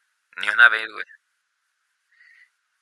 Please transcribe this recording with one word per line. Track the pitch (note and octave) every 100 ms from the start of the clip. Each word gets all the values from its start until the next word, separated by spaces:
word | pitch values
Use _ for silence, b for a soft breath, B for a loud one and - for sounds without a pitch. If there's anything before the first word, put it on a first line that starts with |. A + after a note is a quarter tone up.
| _ _ _ -
Ni | G2+
una | G#2+ A#2+
vez, | A2 A2
güey. | G#2 G2 - _ _ _ _ _ _ _ _ _ b b b b _ _ _